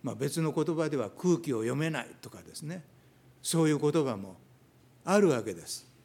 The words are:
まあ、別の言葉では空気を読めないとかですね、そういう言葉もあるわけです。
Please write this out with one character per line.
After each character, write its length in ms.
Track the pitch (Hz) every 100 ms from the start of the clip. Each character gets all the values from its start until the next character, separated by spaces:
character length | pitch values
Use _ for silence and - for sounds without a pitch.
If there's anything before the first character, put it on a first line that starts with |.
ま 80 | 131
あ、 40 | 110
別 260 | 139 165
の 100 | 160
言 240 | 156 151 160
葉 140 | 156
で 80 | 147
は 120 | 104
空 280 | - 180 170
気 160 | 160
を 60 | 117
読 140 | 113 135
め 140 | 160
な 120 | 147
い 60 | - -
と 80 | -
か 120 | -
で 120 | - -
す 80 |
ね、 200 | 151 170 - - _ _ - _
そ 220 | - 165
う 60 | 156
い 20 |
う 80 | 147
言 240 | 147 160
葉 140 | 135 104
も 180 | 98 90 - _ _ _ _ _ -
あ 120 | 202
る 120 | 196
わ 120 | 127
け 100 | 107
で 120 | 85 80
す。 220 | - - -